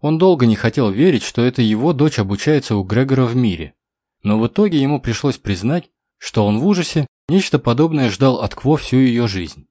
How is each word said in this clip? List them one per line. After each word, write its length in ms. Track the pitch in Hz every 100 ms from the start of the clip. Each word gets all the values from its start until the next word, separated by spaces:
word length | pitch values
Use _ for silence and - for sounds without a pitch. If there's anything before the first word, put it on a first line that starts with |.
Он 160 | 147 160
долго 300 | 185 165 123
не 80 | 107
хотел 340 | 117 - 113
верить, 320 | 98 175 131
что 220 | - -
это 180 | 120 123
его 320 | 113 107 147
дочь 240 | 135 151 135
обучается 580 | 98 101 - 151 - 104
у 80 |
Грегора 420 | 95 104 135 135 123
в 100 | 123
мире. 400 | 117 85 76 _ _ _ _ _
Но 160 | 101 110
в 80 | 117
итоге 340 | - 208 160
ему 180 | 135 147
пришлось 380 | - 110 143 123
признать, 540 | - 92 104 170 - _ _ _
что 300 | - - 104
он 100 | 107
в 80 | 170
ужасе, 400 | 185 160 156 143 _ -
нечто 300 | 180 - 143
подобное 500 | - 120 160 151 127
ждал 320 | 95 135 123
от 140 | 101 -
Кво 220 | 131 151
всю 200 | - 127
ее 300 | 131 117 120
жизнь. 400 | 95 80 - -